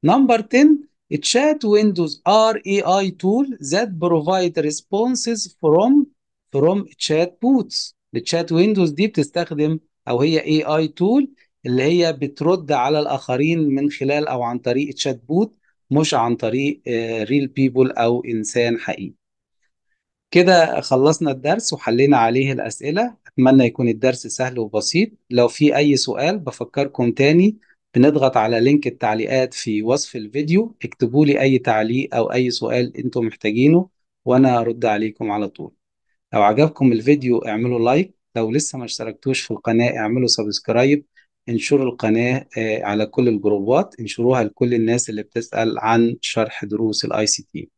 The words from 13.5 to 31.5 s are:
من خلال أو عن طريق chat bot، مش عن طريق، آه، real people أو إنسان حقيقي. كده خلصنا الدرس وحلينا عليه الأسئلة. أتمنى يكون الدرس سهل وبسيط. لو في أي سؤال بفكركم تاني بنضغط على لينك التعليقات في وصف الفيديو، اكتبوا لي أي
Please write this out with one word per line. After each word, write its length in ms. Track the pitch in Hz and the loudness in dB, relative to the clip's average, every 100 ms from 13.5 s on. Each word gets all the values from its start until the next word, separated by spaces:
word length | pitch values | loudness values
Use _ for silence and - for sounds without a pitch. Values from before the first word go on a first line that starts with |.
| 170 | 0
من 320 | 151 135 147 | 0 0 -2
خلال 360 | 147 135 147 151 | -2 -2 -2 -2
أو 160 | 127 | -4
عن 160 | 120 120 | -4 -4
طريق 360 | - 123 147 - | -2 -2 -4 -6
chat 200 | 143 131 | -6 -6
bot، 340 | - 165 220 _ _ _ _ | -2 -2 -2 _ _ _ _
مش 220 | 135 156 | 0 2
عن 220 | 139 117 117 | 0 0 -2
طريق، 460 | 113 127 139 147 - | -2 -2 -4 -4 -6
آه، 380 | 113 113 113 107 | -4 -4 -4 -2
real 220 | 143 135 | -2 -2
people 520 | 139 131 123 131 - | 0 0 2 0 2
أو 220 | 117 120 123 | 0 0 -4
إنسان 540 | 113 104 123 120 117 | -6 -4 -2 -2 -2
حقيقي. 340 | - - 95 - _ _ _ _ _ _ _ _ _ _ _ | -6 -8 -10 -14 _ _ _ _ _ _ _ _ _ _ _
كده 500 | 170 180 180 160 - | 2 6 4 4 0
خلصنا 500 | - 127 139 160 156 | 0 2 2 2 -2
الدرس 420 | 131 139 202 - | -4 -4 -4 -4
وحلينا 440 | 139 - 117 139 135 | -6 -2 0 4 4
عليه 340 | 113 123 135 | 2 0 -2
الأسئلة. 640 | 127 - - 139 170 240 - _ | -4 -8 -8 -6 -4 -4 -8 _
أتمنى 380 | - 127 135 120 | 2 6 6 4
يكون 220 | - 120 | 0 -2
الدرس 380 | 110 127 127 117 | 0 -2 -2 -10
سهل 320 | - 131 123 | -6 -6 -6
وبسيط. 500 | 107 107 - 165 220 _ _ | -4 -4 -2 -2 -2 _ _
لو 180 | 123 120 | 2 2
في 300 | - 147 135 | 4 2 4
أي 180 | 147 135 | 2 0
سؤال 440 | - - 147 202 | -2 -4 -4 -4
بفكركم 720 | 143 - 120 - 143 - 120 | -8 -10 -8 -4 -4 -2 -2
تاني 460 | 113 139 170 196 214 _ _ _ 123 | 2 4 6 4 0 _ _ _ 4
بنضغط 420 | 139 147 135 123 | 4 4 2 2
على 220 | 110 117 | 0 2
لينك 280 | 123 147 135 | 4 2 0
التعليقات 680 | 117 113 110 110 131 - | -4 -4 -2 -2 -2 -2
في 300 | - - 104 | -4 -4 -4
وصف 320 | 110 135 - 127 | 0 -2 -4 -12
الفيديو، 600 | 107 127 151 180 226 _ | -10 -6 0 0 0 _
اكتبوا 420 | 127 - 120 131 151 | -16 -4 -2 2 2
لي 160 | 143 | 2
أي 160 | 135 | 2